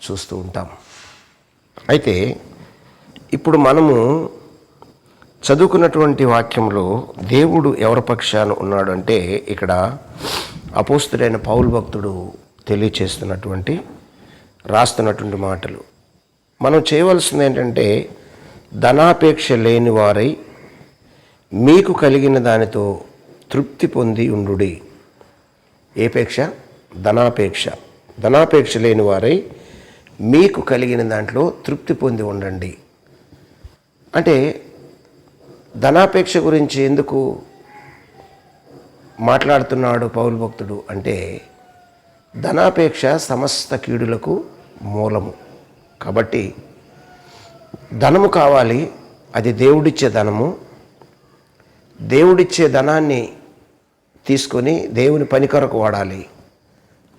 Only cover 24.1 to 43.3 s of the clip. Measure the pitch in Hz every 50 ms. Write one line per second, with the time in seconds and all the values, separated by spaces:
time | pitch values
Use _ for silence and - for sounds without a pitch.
24.1 | 110 113 117 113 107 104 101 98 98 95 101 95 82 - - - - _ _ _
25.1 | _ _ _ _ _ _ _ _ _ _ _ _ _ _ _ _ - 104 110 120
26.1 | - 123 117 - - - 143 170 - - - _ - _ _ _ - 90 92 107
27.1 | 107 117 123 120 - - 104 92 - - - - - - - - _ _ _ _
28.1 | - - 101 110 131 147 - - - 147 120 - - 113 113 117 110 110 104 101
29.1 | 98 95 104 120 160 196 - - - - - - - - - - - _ _ _
30.1 | - - 107 110 127 156 190 202 - - - - 131 123 127 123 123 120 113 110
31.1 | 110 107 107 104 123 131 160 175 - - - - 151 139 - - 123 - 139 131
32.1 | 117 110 107 104 101 98 98 95 92 90 90 92 - - _ _ _ _ _ _
33.1 | _ _ _ _ - _ _ _ _ _ - - _ _ _ _ _ _ _ -
34.1 | - 156 160 175 151 131 135 - - - - - - - - - - _ _ _
35.1 | _ _ _ _ _ _ _ - - - _ _ - 110 107 139 147 170 196 190
36.1 | 190 185 180 - - 175 160 160 151 156 147 131 - 139 135 135 143 143 143 -
37.1 | 135 135 135 - - - - - - - - _ - - - - - _ _ _
38.1 | _ - - - _ _ _ _ _ _ _ _ - - - - _ _ _ -
39.1 | - - 117 120 127 135 - 139 143 135 120 - 139 127 127 123 120 120 120 113
40.1 | - 113 117 120 117 113 113 110 110 - 104 98 104 101 - - 98 98 98 127
41.1 | 107 90 87 87 95 - - - _ _ _ _ _ - _ _ _ _ _ _
42.1 | _ _ _ _ - 117 135 - 151 160 180 185 180 170 165 151 - - - 131
43.1 | 151 160 - -